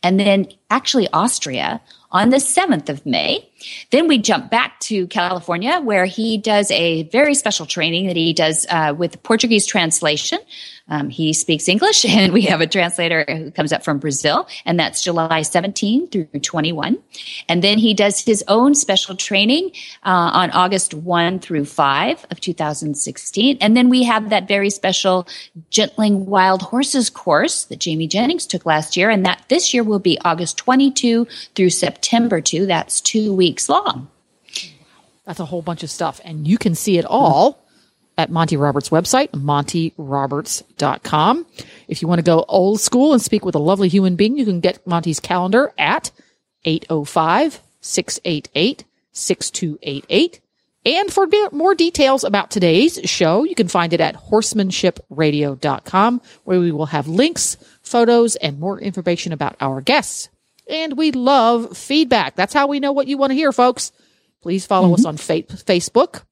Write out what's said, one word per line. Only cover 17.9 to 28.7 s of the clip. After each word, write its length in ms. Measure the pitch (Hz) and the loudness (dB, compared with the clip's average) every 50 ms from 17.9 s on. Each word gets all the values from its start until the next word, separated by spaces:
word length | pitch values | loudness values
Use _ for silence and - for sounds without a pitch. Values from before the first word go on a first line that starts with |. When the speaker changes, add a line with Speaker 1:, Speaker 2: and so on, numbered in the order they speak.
| 214 | 2
Speaker 1:
does 280 | 202 208 208 202 - | 4 2 2 0 0
his 220 | - - 220 202 - - | 0 0 0 0 2 0
own 260 | 196 226 247 285 294 | 2 4 4 4 2
special 420 | - - - 196 190 - - 190 | 2 2 0 0 -2 -2 -4 -8
training, 560 | 190 - - 208 190 202 214 262 320 370 381 - - - - - - _ | -10 -6 -2 0 0 2 2 2 0 0 -4 -8 -12 -20 -20 -20 -8 _
uh, 260 | - 185 180 170 170 - | 0 2 2 2 2 2
on 180 | 175 180 170 - | 2 0 2 2
August 420 | - 180 180 196 185 - - - | 2 2 2 0 -2 -2 -4 -8
one 460 | 151 160 180 175 170 170 170 190 185 | -8 -4 -2 0 2 2 0 -2 -4
through 240 | - - 170 151 143 | -6 -4 -4 -4 -4
five 580 | 147 - - 147 139 139 143 175 247 330 - - - | -4 0 0 2 2 2 0 0 -2 -4 -6 -8 -16
of 100 | - - | -14 -10
two 140 | - - 165 | -8 -8 -6
thousand 400 | - 160 151 151 - - 151 143 | -4 -4 -4 -4 -6 -6 -8 -6
sixteen. 640 | - - - 123 - - - - 196 214 269 285 - | -6 -8 -8 -8 -12 -14 -8 -2 0 0 0 2 2
And 160 | - 214 220 | 2 4 4
then 140 | 247 247 247 | 4 4 4
we 140 | 247 254 247 | 4 4 2
have 260 | 240 233 220 214 208 | 2 0 0 0 0
that 180 | 214 196 190 190 | -2 -2 0 0
very 220 | 202 202 196 202 | -2 0 0 -2
special 560 | 202 - - 202 185 - - 196 185 185 175 - - - - - _ 170 160 _ | -2 -2 -2 -2 -2 0 0 0 0 0 -2 -6 -14 -18 -20 -20 _ -20 -20 _
Gentling 560 | - - 214 - - - 214 214 208 196 196 | 0 0 0 2 0 0 2 2 2 2 0
Wild 360 | 190 202 190 185 190 190 190 185 | 0 2 4 4 4 4 2 0
Horses 480 | - - 240 277 262 - 262 240 - | -4 -2 -2 -2 0 0 0 0 -2
course 540 | _ - - 185 160 151 208 330 - - - | _ -8 -2 0 2 2 2 0 -2 -4 -8
that 160 | _ - - | _ -8 -8
Jamie 280 | - 180 160 156 165 160 | -6 -4 -2 -2 -2 -2
Jennings 380 | 180 196 226 269 349 330 - | 0 0 0 0 0 -2 -4
took 180 | - - 170 _ | -6 -8 -6 _
last 320 | 170 | 0